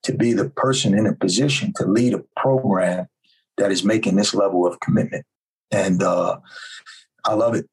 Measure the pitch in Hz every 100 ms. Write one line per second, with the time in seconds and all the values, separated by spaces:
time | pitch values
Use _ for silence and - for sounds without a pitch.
0 | - - 117 117 - - 131 135 101 101
1 | 107 110 95 95 143 135 104 - 90 107
2 | 123 101 - - 139 131 123 92 90 90
3 | 90 _ _ _ _ - 101 92 98 110
4 | 104 95 104 101 98 90 87 - - -
5 | - - - _ _ _ _ 104 95 90
6 | 92 90 87 - - - - - - -
7 | _ _ 104 107 117 117 -